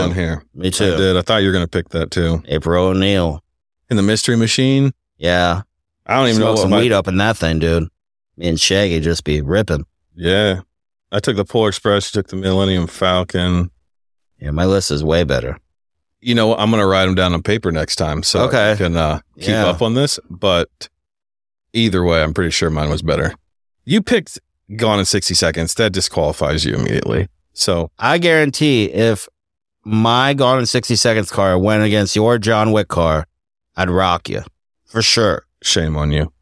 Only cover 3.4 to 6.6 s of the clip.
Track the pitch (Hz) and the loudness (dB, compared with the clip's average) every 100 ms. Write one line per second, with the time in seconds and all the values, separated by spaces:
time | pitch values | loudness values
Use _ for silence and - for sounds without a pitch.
3.4 | - _ _ _ _ 110 101 110 - 117 | -12 _ _ _ _ -2 0 0 0 0
4.4 | 113 - 131 135 139 - _ _ 85 87 | 0 0 0 2 0 -2 _ _ 0 2
5.4 | 90 87 - _ _ _ - 123 127 110 | 2 0 -6 _ _ _ -4 0 2 2
6.4 | 110 107 | 2 2